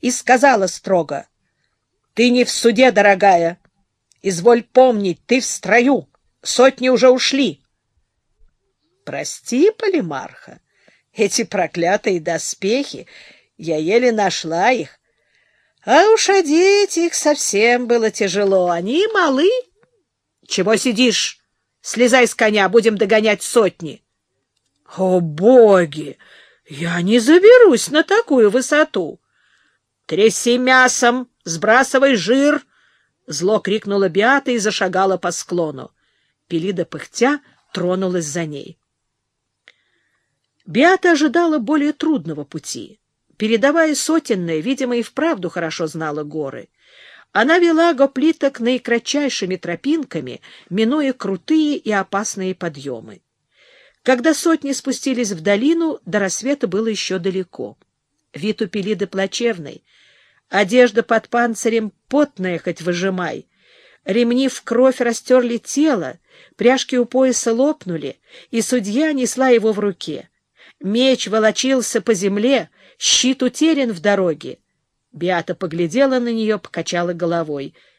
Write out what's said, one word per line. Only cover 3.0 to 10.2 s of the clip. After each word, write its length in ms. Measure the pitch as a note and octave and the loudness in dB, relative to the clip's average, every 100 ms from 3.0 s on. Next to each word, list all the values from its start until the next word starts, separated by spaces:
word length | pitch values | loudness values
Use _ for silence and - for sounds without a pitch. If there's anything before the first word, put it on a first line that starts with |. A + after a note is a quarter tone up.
| G3+ F#3+ G3+ F3 E3+ F3 _ _ _ _ _ _ | 4 4 4 4 2 -4 _ _ _ _ _ _
Изволь 420 | F#3+ E3+ G#3 A#3+ | -6 2 4 4
помнить, 600 | - B3+ C4 A3 G3 E3 - | 4 4 4 4 -2 -4 -2
ты 140 | B3+ | -2
в 60 | - | -2
строю. 640 | - F#3 A3+ B3 B3 C#3 _ _ _ | -8 0 2 4 0 -4 _ _ _
Сотни 480 | - - C4+ C4 B3+ | -6 2 2 2 0
уже 200 | A#3+ B3+ | 4 4
ушли». 520 | B3+ - C4+ A#3+ C#3 _ _ _ _ _ _ _ _ _ _ _ _ _ _ - | 4 2 0 -2 -4 _ _ _ _ _ _ _ _ _ _ _ _ _ _ -12
«Прости, 640 | C#3+ D3 - - B3 G4+ | -10 -10 -12 -4 2 2
Полимарха, 880 | - G#4+ F4 F3 C#3 | 2 -2 -2 -4 -8